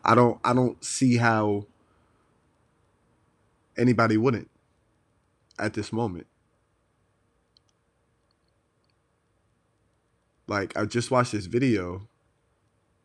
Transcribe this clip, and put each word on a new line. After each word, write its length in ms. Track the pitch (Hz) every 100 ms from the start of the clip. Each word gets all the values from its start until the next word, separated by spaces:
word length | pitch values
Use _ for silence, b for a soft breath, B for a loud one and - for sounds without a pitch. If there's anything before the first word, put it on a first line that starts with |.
I 100 | -
don't, 240 | 117 120 113
I 80 | -
don't 300 | 123 123 -
see 320 | - - 131 120
how 500 | 120 110 107 101 101 _ _ _ _ _ _ _ _ _ _ _ _ _ _ _ _ _ _ _ _ -
anybody 400 | 120 113 113 110
wouldn't 340 | 123 107 78 _ _ _ _ _ _ _ _ _ _ -
at 160 | 107
this 180 | 107 104
moment. 340 | 110 117 87 - _ _ _ _ _ _ _ _ _ _ _ _ _ _ _ _ _ _ _ _ _ _ _ _ _ _ _ _ _ _ _ _ _ _ _ _ _ _ _ _ _ -
Like, 300 | 101 95 -
I 80 |
just 260 | 104 120 -
watched 220 | 127 123
this 140 | 104 90
video. 600 | 117 135 104 87 95 104 _ _ _ _ _ _ _ _ _